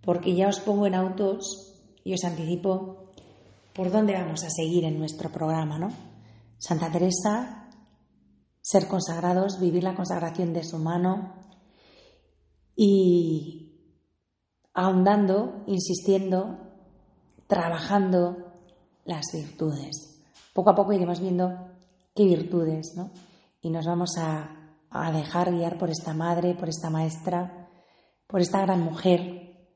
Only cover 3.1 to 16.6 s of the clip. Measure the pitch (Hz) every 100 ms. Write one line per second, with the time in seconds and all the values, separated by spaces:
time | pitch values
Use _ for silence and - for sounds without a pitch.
3.1 | - - - - - _ - 180 208 214
4.1 | 190 165 156 165 160 160 175 160 156 156
5.1 | - 160 - 156 160 156 151 185 247 -
6.1 | - - - - - - 160 160 170 185
7.1 | 180 208 214 254 - - - - _ _
8.1 | _ _ _ _ _ - 196 190 190 180
9.1 | 165 180 180 196 185 180 170 185 185 180
10.1 | 175 165 165 175 170 160 165 156 175 180
11.1 | 196 - - - - _ _ _ - -
12.1 | _ _ _ _ _ _ - 208 196 185
13.1 | 175 165 156 143 - - - _ _ _
14.1 | _ _ _ _ _ _ - 185 185 185
15.1 | 208 196 190 247 - - 190 185 170 -
16.1 | 190 190 185 196 -